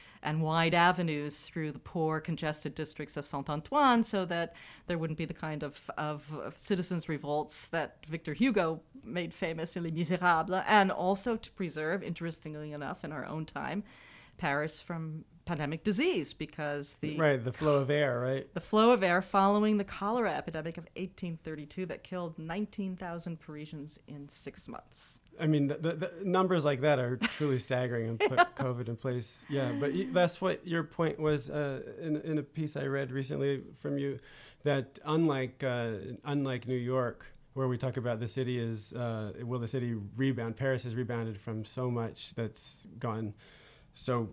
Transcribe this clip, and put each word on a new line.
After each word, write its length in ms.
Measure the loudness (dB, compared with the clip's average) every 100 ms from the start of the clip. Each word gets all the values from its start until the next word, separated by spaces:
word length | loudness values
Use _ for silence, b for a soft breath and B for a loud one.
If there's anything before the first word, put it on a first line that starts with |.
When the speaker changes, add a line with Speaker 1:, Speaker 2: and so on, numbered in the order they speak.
| B B -2
Speaker 1:
and 160 | 0
wide 320 | 2 4 4
avenues 680 | 8 6 6 2 0 -2 -4
through 280 | -6 -4 -4
the 60 | -6
poor, 420 | -6 0 0 0
congested 520 | -2 -2 -2 -4 -6 -6
districts 420 | -8 -8 -8 -8
of 100 | -6
Saint-Antoine 760 | -6 -4 -4 0 6 6 6 4
so 180 | 0
that 300 | 0 0 -2 B B B -4
there 100 | -2
wouldn't 200 | -2 -4
be 80 | -6
the 80 |
kind 300 | -6 -6 -4
of, 280 | -6 -8 -10 -4
of, 360 | -4 -4 -8 -8
of 180 | -8 -6
citizens' 520 | -2 0 0 -2 -2
revolts 580 | -4 0 0 0 -4 -2
that 300 | -2 -2 -6 -10
Victor 260 | -8 -4
Hugo 460 | 2 4 4 2 -2 -8 -16 -8
made 280 | -4 -4
famous 420 | -4 -4 -2 -4 -4
in 80 |
Les 80 | -2
Misérables, 720 | -2 0 4 4 4 4 0 6
and 260 | 6 6
also 420 | 4 2 2 0 -4
to 160 | -4
preserve, 500 | -6 -6 -2 -2 -2
interestingly 680 | -4 -6 -6 -8 -10 -10 -8
enough, 320 | -8 -8 -8
in 80 | -8
our 140 | -8 -6
own 200 | -6 -6
time, 380 | -6 -4 -4 -6 B B B B B
Paris 420 | 0 0 0 -4
from 460 | -6 -6 -6 -8 -12 -14
pandemic 400 | -6 -2 -2 -2
disease, 500 | 0 2 2 2 -2
because 640 | -6 -8 -6 -4 -4 -6 -6
the 160 | -4 4
Speaker 2:
Right, 260 | 4 4
the 80 | 2
flow 240 | 0 4 4
of 100 | 6
air, 320 | 4 4 2
right? 260 | 2 0 -2
Speaker 1:
the 80 | -8
flow 300 | 2 6 8
of 120 | 8
air 180 | 6 4
following 560 | 4 6 6 6 4 4
the 60 |
cholera 500 | 0 -4 -2 0 0
epidemic 440 | 0 -2 -4 -4 -8
of 100 | -10 -8
eighteen 420 | -8 -6 -8 -8
thirty-two 420 | -8 -10 -8 -6 -6
that 160 | -8 -8
killed 340 | -6 -6 -6
nineteen 560 | -6 -4 -4 -4 -4 -4
thousand 460 | -6 -6 -6 -8
Parisians 580 | -10 -12 -10 -10 -12 -14 -14
in 220 | -14 -12
six 400 | -12 -12 -12 -12
months. 500 | -14 -14 -14 -14 -16 _ 0
Speaker 2:
I 80 | 4
mean, 200 | 6 4
the, 80 | 0
the, 160 | -2
the 180 | -2 -4 -4
numbers 420 | 2 4 6 4 4
like 160 | 4
that 180 | 4 4
are 180 | 2 0
truly 420 | -2 0 2 2
staggering 500 | 0 0 0 0 0
and 100 | 2
put 200 | 2 4
Speaker 1:
<laughs> 160 | 4 2
Speaker 2:
covid 320 | -2 -2 -4
in 80 | -4
place. 480 | -2 -4 -4 -10 -4
Yeah, 220 | 0 0 0
but 140 | 0
y-, 140 | 0 2
that's 280 | 4 4 2
what 240 | -2 -2 -2
your 160 | -2
point 360 | -2 0 0 2
was, 300 | 2 2 0
uh, 320 | -2 -2 -4 -8 -8
in, 160 | -4 -2
in 160 | 0 -2
a 60 |
piece 320 | -2 -4 -4 -2
I 100 | -2
read 260 | -2 -2
recently 500 | -2 -2 0 0 0 -4 -8
from 160 | -4 -2
you, 220 | -2 -4 B B B B
that 360 | 0 2 0 -6 0
unlike, 580 | 4 4 4 -2 -2
uh, 280 | -2 0 -2 -4 -6 -8
unlike 440 | -2 0 0 -2 -2
New 80 | -2
York, 480 | 2 2 0 -4 -14 -20 -10
where 140 | -2 0
we 100 | 0
talk 200 | -2 -2
about 220 | -2 -2
the 80 | -2
city 300 | -2 -2 0
is, 360 | -2 -4 -6
uh, 400 | -4 -4 -2 -4 -6
will 180 | -6 -4
the 80 | -2
city 280 | -2 0 -2 -4 0
rebound? 400 | 0 2 -2 -2
Paris 280 | 0 0
has 120 | -2 -4
rebounded 440 | -2 -2 -4 -6
from 260 | -6 -6 -6
so 260 | -4 -2
much 420 | 0 -2 -6 -10 -4
that's 500 | -4 -6 -14 -14 -16 -6
gone 340 | -4 -2 -4 -8 B B B B B -8
so 320 | -2 0 -2